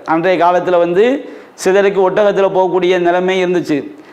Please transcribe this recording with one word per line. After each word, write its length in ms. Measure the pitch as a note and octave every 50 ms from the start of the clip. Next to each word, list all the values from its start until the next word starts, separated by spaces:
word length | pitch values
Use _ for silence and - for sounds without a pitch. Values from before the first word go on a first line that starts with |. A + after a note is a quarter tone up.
| -
அன்றைய 400 | - D#3+ E3 E3 F#3 F#3 D#3 E3+
காலத்துல 340 | F3 F3+ F3+ F3+ F3+ F3+ E3+
வந்து 520 | F3 E3+ F3 F#3 A3 B3 C#4 - - - - - - - -
சிலருக்கு 560 | - - F#3 F#3 G3+ G3 G3+ F3+ F#3+ F#3+ F#3
ஒட்டகத்துல 380 | F3+ G#3 G#3 G3+ F#3+ F#3+ G3 F#3
போகக்கூடிய 480 | - F#3 F#3 F3+ E3 F#3 F3 F3+ F#3 F3+
நிலைமை 460 | F3 F3 F3 F3+ F3+ F#3 F#3+ F#3+ F3+
இருந்துச்சு, 500 | F3 F3+ F3 D3 E3 D3+ C#3 A2 - - - - -